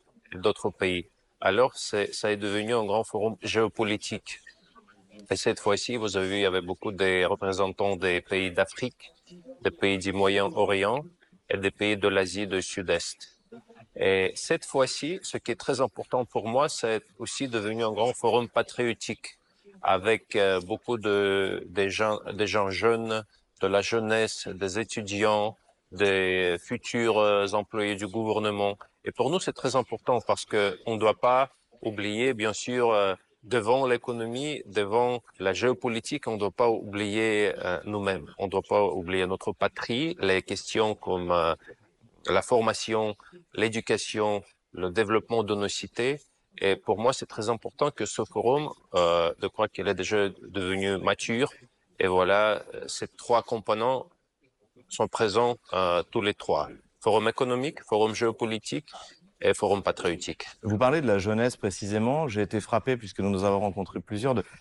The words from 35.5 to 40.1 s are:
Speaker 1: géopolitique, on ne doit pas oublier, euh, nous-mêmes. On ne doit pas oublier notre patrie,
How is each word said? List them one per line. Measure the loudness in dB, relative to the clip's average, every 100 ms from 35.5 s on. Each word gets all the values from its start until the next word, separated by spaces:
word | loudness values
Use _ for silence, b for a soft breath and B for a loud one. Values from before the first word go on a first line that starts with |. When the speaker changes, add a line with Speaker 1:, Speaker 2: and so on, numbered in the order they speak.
Speaker 1:
géopolitique, | 2 2 0 -2 -4 -4 -6 -4
on |
ne | -2
doit | -2
pas | 2 2
oublier, | 2 -2 -4 -2 0 2 2 2 0
euh, | -2 -4 -4
nous-mêmes. | -4 -2 -2 -6 -6
On | -4
ne |
doit | -2
pas | 0 2
oublier | 2 0 -2 0 0
notre | -2 -6
patrie, | -2 -4 -4 -4 -2 -2